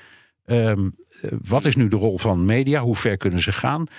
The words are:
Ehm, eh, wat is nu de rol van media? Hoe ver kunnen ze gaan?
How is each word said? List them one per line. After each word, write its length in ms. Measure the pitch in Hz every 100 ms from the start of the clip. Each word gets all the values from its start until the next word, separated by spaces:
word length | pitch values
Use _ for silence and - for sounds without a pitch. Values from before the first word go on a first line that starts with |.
| - - _ _ -
Ehm, 440 | 120 113 101 95 - - -
eh, 100 | - - -
wat 180 | 123 147
is 100 | 135
nu 120 | 110
de 80 | 107
rol 220 | 110 92
van 280 | 113 92 92
media? 360 | 117 135 147
Hoe 140 | 120 110
ver 220 | 117 98
kunnen 220 | 101 90
ze 120 | 85
gaan? 340 | - 131 151 165